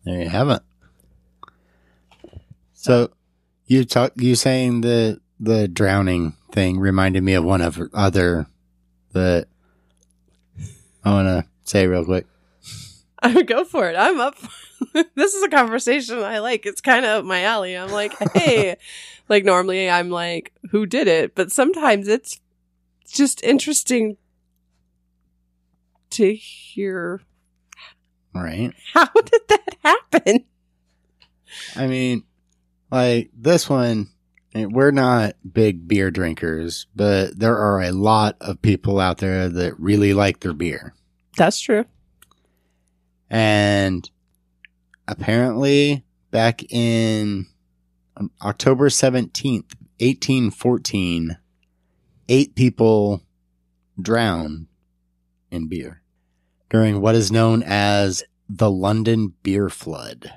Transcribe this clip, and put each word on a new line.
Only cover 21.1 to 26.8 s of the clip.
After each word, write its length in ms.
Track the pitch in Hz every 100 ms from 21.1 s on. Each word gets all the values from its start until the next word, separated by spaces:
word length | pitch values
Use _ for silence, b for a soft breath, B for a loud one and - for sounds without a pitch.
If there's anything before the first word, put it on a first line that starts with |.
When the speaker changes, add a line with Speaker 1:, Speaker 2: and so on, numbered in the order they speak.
| 165 127 -
Speaker 2:
But 160 | 180
sometimes 560 | - 269 359 294 202 202
it's 320 | 233 - - _ _ _ _ _ _ _
just 320 | - 277 -
interesting 720 | - 277 - 285 - 247 220 208 _ _ _ _ _ _ _ _ _ _ _ _ _ _ _ _ _ _ _
to 240 | - 196 214
hear. 840 | - - - -